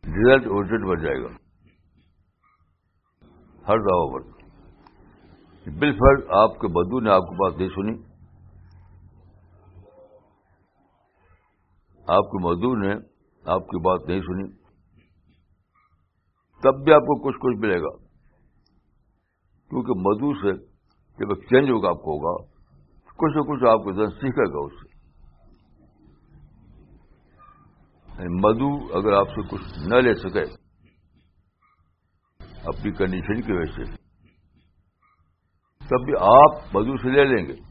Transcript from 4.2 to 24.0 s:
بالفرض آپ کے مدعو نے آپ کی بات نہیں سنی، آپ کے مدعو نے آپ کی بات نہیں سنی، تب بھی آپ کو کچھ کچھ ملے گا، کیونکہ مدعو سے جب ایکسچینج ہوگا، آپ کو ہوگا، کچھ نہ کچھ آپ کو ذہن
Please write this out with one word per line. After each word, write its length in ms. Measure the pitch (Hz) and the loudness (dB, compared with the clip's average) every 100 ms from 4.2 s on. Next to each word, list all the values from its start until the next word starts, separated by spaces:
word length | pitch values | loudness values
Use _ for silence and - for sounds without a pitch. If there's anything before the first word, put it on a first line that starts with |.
| - - - - - - - _ - _ _ - _ - - | -12 -20 -20 -20 -20 -20 -20 _ -20 _ _ -20 _ -20 -16
بالفرض 540 | 76 143 127 131 139 - | -2 0 4 6 6 2
آپ 300 | 92 107 - | 4 4 2
کے 80 | 107 | -4
مدعو 320 | 85 90 127 | -2 0 0
نے 100 | 110 | 4
آپ 120 | 95 | 4
کی 120 | 87 | 2
بات 200 | 87 95 76 | -2 -2 0
نہیں 100 | 92 | -6
سنی، 260 | 95 101 113 - _ - _ - - - - - - - _ - _ _ _ - - - - - 104 _ _ _ _ _ _ _ _ _ _ _ _ _ _ _ _ _ _ - | -4 -6 -8 -14 _ -20 _ -20 -20 -20 -20 -20 -20 -20 _ -20 _ _ _ -20 -20 -20 -20 -20 -20 _ _ _ _ _ _ _ _ _ _ _ _ _ _ _ _ _ _ 0
آپ 180 | 90 | 2
کے 180 | 104 98 | 2 -4
مدعو 300 | 87 87 117 120 | -4 -2 -2 -2
نے 160 | 98 107 - _ _ _ | -2 -4 -8 _ _ _
آپ 180 | - 90 - | -4 -4 -2
کی 100 | 92 | -4
بات 300 | 87 92 - | 0 0 -2
نہیں 120 | 92 | -6
سنی، 260 | 90 92 98 - _ _ _ _ _ _ _ _ _ _ _ _ _ _ _ _ _ _ _ _ | -4 -8 -10 -14 _ _ _ _ _ _ _ _ _ _ _ _ _ _ _ _ _ _ _ _
تب 220 | 135 135 | 0 2
بھی 80 | 139 | 4
آپ 80 | 151 | 4
کو 140 | 147 143 | 4 -4
کچھ 120 | 139 - | -4 -4
کچھ 200 | 131 110 | -4 -2
ملے 200 | 107 90 | -2 -2
گا، 140 | 76 - _ _ _ _ _ _ _ _ _ _ _ _ _ _ _ _ _ | -4 -10 _ _ _ _ _ _ _ _ _ _ _ _ _ _ _ _ _
کیونکہ 220 | - 117 101 | -8 -4 -2
مدعو 360 | 95 107 143 | 0 0 -2
سے 180 | 139 98 92 - _ _ _ _ - | -2 -4 -4 -10 _ _ _ _ -10
جب 100 | 104 | -8
ایکسچینج 400 | 98 - 127 139 | -8 2 4 4
ہوگا، 180 | 117 95 | 0 0
آپ 140 | 85 | -4
کو 80 | - | -6
ہوگا، 240 | 76 78 87 - _ _ _ _ _ _ - | -6 -4 -6 -10 _ _ _ _ _ _ -4
کچھ 180 | 156 147 | -2 -2
نہ 60 | |
کچھ 220 | 143 143 120 | -4 0 2
آپ 100 | 113 | 2
کو 80 | 98 | 0
ذہن 180 | 95 | -2